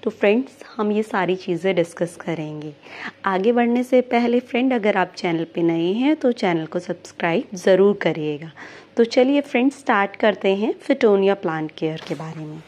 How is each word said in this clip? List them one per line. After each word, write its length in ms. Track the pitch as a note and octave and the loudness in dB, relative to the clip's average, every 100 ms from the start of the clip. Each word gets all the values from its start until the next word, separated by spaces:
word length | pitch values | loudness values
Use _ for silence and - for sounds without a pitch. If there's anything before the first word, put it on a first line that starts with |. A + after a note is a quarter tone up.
तो 80 | - | -6
फ्रेंड्स, 400 | - G#3 A3 C4 - - - | 0 2 2 0 -10 -20 -4
हम 160 | G#3 | -2
ये 100 | G#3 | 0
सारी 340 | G#3+ G#3 F3 F#3 | -2 -2 -2 -2
चीज़ें 380 | - E3+ F#3 | -2 -2 0
डिस्कस 420 | F3 E3 - E3+ - | 0 0 -2 -6 -6
करेंगे। 560 | - E3 D#3 D3+ D3+ D3 - - - - | -8 -6 -6 -10 -12 -14 -20 -14 -16 -16
आगे 280 | - F#3+ G3 | -6 -2 0
बढ़ने 300 | A#3+ A#3+ A#3+ | 2 2 0
से 180 | B3+ B3+ | 2 0
पहले 400 | B3 A#3+ A#3+ A#3+ | 2 0 2 0
फ्रेंड, 320 | B3 - C4 | -2 -2 0
अगर 240 | B3 G#3 G3+ | 0 0 0
आप 160 | F3+ - | -2 -2
चैनल 280 | F#3 E3 | -2 -2
पे 180 | E3 - | -4 0
नए 300 | E3+ E3 E3+ | 0 2 0
हैं 240 | G#3 C4 D4+ | 0 0 2
तो 160 | C4+ | 0
चैनल 340 | A#3+ F#3+ E3+ D#3 | 0 0 -2 -2
को 120 | F3+ | -8
सब्सक्राइब 800 | F3+ F3 - - F3 E3+ C#4 F#3 | -6 -10 -12 -6 -2 -2 -4 -2
ज़रूर 400 | G3+ F#3 G3 G3+ | 4 6 6 4
करिएगा। 540 | - D#3+ D3+ D3 D#3+ - - - - - | 0 0 -4 -6 -10 -16 -20 -20 -14 0
तो 80 | |
चलिए 360 | A#3 C4 B3+ C#4+ | 2 4 4 4
फ्रेंड्स, 380 | C#4 B3 B3+ - | 2 2 0 0
स्टार्ट 380 | - A3 G3 - | 0 2 2 2
करते 380 | A3+ G3+ G3 | 0 2 0
हैं 180 | G3 A3 | 2 0
फिटोनिया 600 | - - C4+ A#3 G3+ G3 | -4 -2 2 4 4 4
प्लांट 360 | G3 F3+ D#3+ D#3 - | 2 -2 -4 -6 -4
केयर 240 | D#3+ D#3 - | -4 -4 -8
के 60 | |
बारे 300 | D3+ D#3+ D#3+ | -10 -10 -12
में। 180 | D3+ D#3 | -12 -14